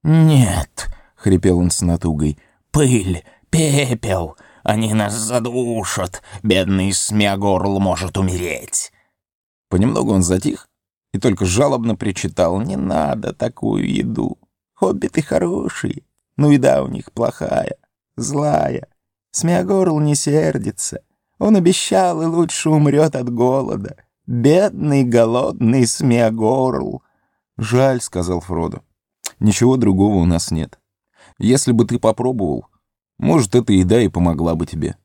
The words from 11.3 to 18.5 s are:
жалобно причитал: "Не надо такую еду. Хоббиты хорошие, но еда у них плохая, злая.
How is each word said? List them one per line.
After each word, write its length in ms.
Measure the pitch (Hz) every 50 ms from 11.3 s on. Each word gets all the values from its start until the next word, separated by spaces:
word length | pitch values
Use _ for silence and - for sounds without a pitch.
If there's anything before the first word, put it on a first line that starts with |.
| 101 - 104
жалобно 520 | 92 90 107 139 143 135 120 113 117 107
причитал: 640 | - - 107 95 - - 92 - - 90 82 87 98
"Не 160 | 113 160 190
надо 560 | 139 - - 82 78 78 71 65 110 - - -
такую 560 | _ - 117 120 - - 110 - 50 - -
еду. 500 | - 101 - - 110 - 53 - - _ _ _ _ _ _ _ _
Хоббиты 480 | _ - 190 - - - - - - 143
хорошие, 800 | - - 160 180 170 180 - - - - - - - - - _ _ _ _ _ _ _
но 140 | - 147 147
еда 320 | 143 139 127 135 131 - 67
у 60 | -
них 240 | 127 - - - _
плохая, 640 | - 117 120 - - - - - 60 - - - _ _ _ _ _ _ _ _
злая. 720 | - 117 - 139 143 147 151